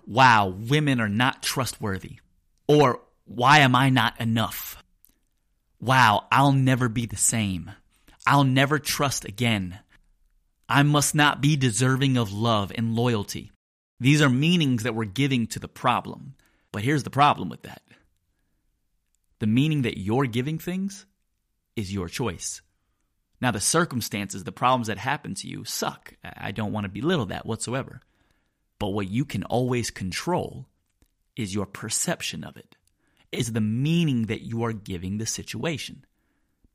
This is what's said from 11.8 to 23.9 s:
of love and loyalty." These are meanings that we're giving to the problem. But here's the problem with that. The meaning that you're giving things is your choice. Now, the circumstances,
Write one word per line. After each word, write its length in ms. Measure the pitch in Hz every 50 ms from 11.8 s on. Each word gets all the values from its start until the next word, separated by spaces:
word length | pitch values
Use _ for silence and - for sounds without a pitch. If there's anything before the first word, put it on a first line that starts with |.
| 131 131 131 127 139 139 131
of 140 | 123 113 98
love 400 | 101 101 113 120 113 104 101 87 -
and 200 | - 113 113 113
loyalty." 560 | 113 120 123 117 104 98 - - - - - _ _ _ _ _ _ _ _ _ -
These 220 | 120 135 151 151
are 80 | 151 135
meanings 540 | 123 131 147 165 180 175 156 135 127 113 104
that 120 | 127 110
we're 100 | 113 113
giving 420 | 104 92 131 139 139 135 123 113
to 120 | - - 98
the 80 | 107
problem. 680 | - - - - 127 120 98 87 - - - - 139 135 _ _ _ _ _ _ _
But 120 | - 104 101
here's 200 | 131 156 143 113
the 80 | -
problem 380 | - 135 143 143 117 - 95 80
with 120 | 62 -
that. 220 | - - - - - _ _ _ _ _ _ _ _ _ _ _ _ _ _ _ _ _ _ _ _ _ _ _ _ _ _ _ _ _ _ -
The 60 | 117
meaning 380 | 107 110 127 143 156 156 147 123
that 160 | 113 - -
you're 260 | 92 101 110 131 139
giving 320 | 123 107 120 127 151 160
things 480 | 156 - 175 180 190 190 196 196 - - _ _ _ _ _ _ _ _ _ _ _ _ _ _
is 180 | - 101 92 98
your 160 | 98 87 85
choice. 520 | - - 127 110 85 - - - - - - _ _ _ _ _ _ _ _ _ _ _ _ _ _ -
Now, 120 | 127 127
the 100 | 117 107
circumstances, 840 | - - - 160 175 -